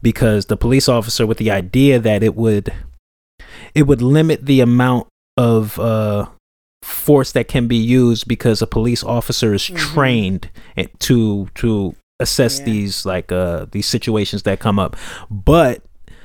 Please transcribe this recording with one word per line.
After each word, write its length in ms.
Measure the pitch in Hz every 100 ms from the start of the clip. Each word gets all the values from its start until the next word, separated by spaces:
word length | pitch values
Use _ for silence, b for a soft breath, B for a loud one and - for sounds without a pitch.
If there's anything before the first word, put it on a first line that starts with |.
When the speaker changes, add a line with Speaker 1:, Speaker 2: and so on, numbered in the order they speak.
Speaker 1:
because 440 | 117 - 117 107 -
the 100 | 104
police 300 | 117 131 -
officer, 360 | 120 113 - 113
with 120 | 110
the 120 | 110
idea 480 | 98 92 127 139 127
that 220 | 113 104
it 120 | 110
would, 360 | - 113 104 - - - - _ _ _ _ B B B
it 100 | 151
would 180 | 143 135
limit 420 | 123 147 160 147 135
the 140 | 135
amount 460 | 120 120 127 123 - _ _ -
of, 420 | 120 113 107 -
uh, 480 | 113 110 107 101 98 - _ _ _ _
force 500 | - - - 143 131
that 160 | - 117
can 180 | 135 120
be 100 | 120
used, 500 | 113 127 123 113 -
because 340 | 110 120 107
a 40 | 110
police 360 | 113 113 120
officer 480 | - 117 - - 117
is 80 | 101
Speaker 2:
Mm-hmm. 140 | - 87 110
Speaker 1:
trained 560 | 156 131 120 95 95 - B B -
i-, 120 | 92 _
to, 480 | - 123 110 101 95 -
to 380 | 117 107 95 - _ _
assess 380 | 113 - 120 -
Speaker 2:
Yeah. 40 | -
Speaker 1:
these, 380 | 107 101 98 98
like, 240 | 92 87
uh, 340 | 90 90 85 -
these 160 | 101 -
situations 560 | 120 - 107 101 107
that 160 | - 98
come 180 | 113 101
up. 180 | 87 - B B B
But 520 | 104 95 160 143 117 - - - b